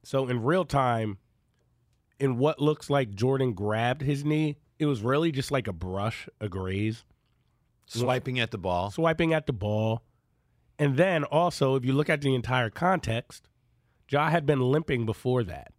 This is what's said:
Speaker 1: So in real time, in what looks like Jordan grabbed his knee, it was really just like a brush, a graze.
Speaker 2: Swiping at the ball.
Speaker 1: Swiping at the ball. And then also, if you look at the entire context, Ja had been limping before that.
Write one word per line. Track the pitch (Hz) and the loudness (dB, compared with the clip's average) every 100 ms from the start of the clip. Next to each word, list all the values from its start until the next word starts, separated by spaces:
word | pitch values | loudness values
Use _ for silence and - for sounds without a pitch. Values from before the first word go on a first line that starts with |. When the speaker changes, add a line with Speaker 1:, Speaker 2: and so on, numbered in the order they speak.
Speaker 1:
So | - 135 131 | -2 -2 0
in | 123 | 0
real | 120 180 170 | 2 0 2
time, | 139 127 117 107 98 _ _ _ _ _ _ _ _ _ _ | 2 2 2 -2 -6 _ _ _ _ _ _ _ _ _ _
in | 139 120 | -2 2
what | 147 147 | 0 2
looks | 147 151 - | 0 0 0
like | 143 117 98 | 0 0 0
Jordan | 127 135 127 | 0 2 0
grabbed | 98 104 107 120 131 | 0 -2 0 0 0
his | 139 139 147 | -2 -2 0
knee, | 151 151 147 _ _ | 0 0 -4 _ _
it | 151 | -2
was | 123 | 0
really | 113 139 170 | 0 2 0
just | 135 - | -2 -2
like | 139 107 | -2 -2
a | |
brush, | 85 92 95 107 - - _ | -6 -6 -2 -4 -6 -16 _
a | 107 | -8
graze. | 92 92 98 110 117 _ _ _ _ _ _ _ _ _ | -6 -4 -2 -2 -4 _ _ _ _ _ _ _ _ _
Speaker 2:
Swiping | 113 127 127 131 127 | -2 0 0 -2 -2
at | 113 | -4
the | 107 | -4
ball. | 92 87 98 | -2 -2 -2
Speaker 1:
Swiping | 101 165 160 165 | 0 0 2 0
at | 156 151 | 0 -2
the | |
ball. | 113 104 107 110 113 _ _ _ _ _ _ _ - | -4 -2 0 0 -2 _ _ _ _ _ _ _ -2
And | 147 131 | 0 4
then | 185 165 143 | 2 2 0
also, | 151 175 - 135 135 | 0 0 2 2 2
if | 123 | 2
you | |
look | 135 151 | 0 2
at | 156 | 0
the | 143 | 0
entire | 131 120 127 117 | 0 0 0 0
context, | - 180 185 - 113 - - _ _ _ _ _ _ _ | 0 0 0 0 -4 -6 -20 _ _ _ _ _ _ _
Ja | 143 156 | 0 2
had | 170 143 | 2 2
been | 139 | 2
limping | 127 147 - 131 110 | 4 2 0 -2 -2
before | 107 127 127 | -2 0 0
that. | 101 69 - | -2 -8 -16